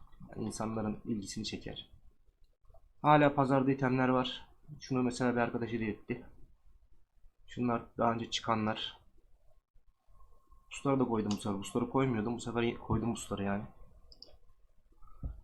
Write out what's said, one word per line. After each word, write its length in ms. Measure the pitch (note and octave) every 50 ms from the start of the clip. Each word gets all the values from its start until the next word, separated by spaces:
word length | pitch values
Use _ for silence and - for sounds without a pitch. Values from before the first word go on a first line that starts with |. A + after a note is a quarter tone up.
| - - - - - -
Yani 160 | - G#2+ A2
insanların 560 | G#2 - - A2 A2 A2 A2 G#2+ G#2+ G#2 - -
ilgisini 400 | - A#2+ G#2 G2 - - A2+ G#2
çeker. 440 | - G2+ - - A2 - - - - - - - - - _ _ _ _ _ - - _ _ _ - - - - - _ -
Hala 340 | - D3 D3+ D3 D3 C#3+ C#3+
pazarda 360 | C#3+ C3+ B2 C#3 C3+ C3 C3+
itemler 380 | C3+ C#3 C#3 B2 B2+ C3 B2+ B2+
var. 380 | B2+ B2+ B2 B2 - - - - - - - - D3+ -
Şunu 240 | - - C3+ B2+ B2+
mesela 320 | A#2+ A#2+ - B2+ B2 A#2+
bir 60 | A#2+
arkadaş 300 | A#2 A2+ - A#2+ A#2+ A2+
hediye 200 | A#2 A2+ A2 G#2+
etti. 340 | G2+ - - - A#2+ - - - - - - - - _ - - - - - - - - - _ _ _ - - - _ -
Şunlar 360 | - - B2 B2 B2 A#2 A#2 A#2 - -
daha 160 | - A2+ A#2 A2+
önce 160 | A2+ A2+ A2+
çıkanlar. 720 | - - - A2+ A2+ A2 G#2+ G#2+ A2 - - - - - - - - - - - - - _ - - - _ _ - - - - - _ _ - - - - - - - - - - - - -
Busları 280 | - - - C#3+ C#3 C3+
da 60 | B2
koydum 260 | A#2+ A2+ G#2+ G2 G#2
bu 100 | G#2 F#2+
sefer. 180 | - G#2+ G2 G2
Busları 300 | G2 - - A#2+ A#2+ A#2+
koymuyordum. 460 | - C3 C3+ C3 A#2 G#2+ G#2 A#2 A#2+
Bu 40 | A2
sefer 380 | - A#2+ A2+ A#2+ A#2 A#2 -
koydum 360 | - - - A2 A2 G#2+ A#2 A2
busları 300 | - - - G2+ G2 G2
yani. 200 | G2 G2+ G#2 A2 - - - - - - - - - - - - - - - - - - - - - _ - - - - - - - - - - - - -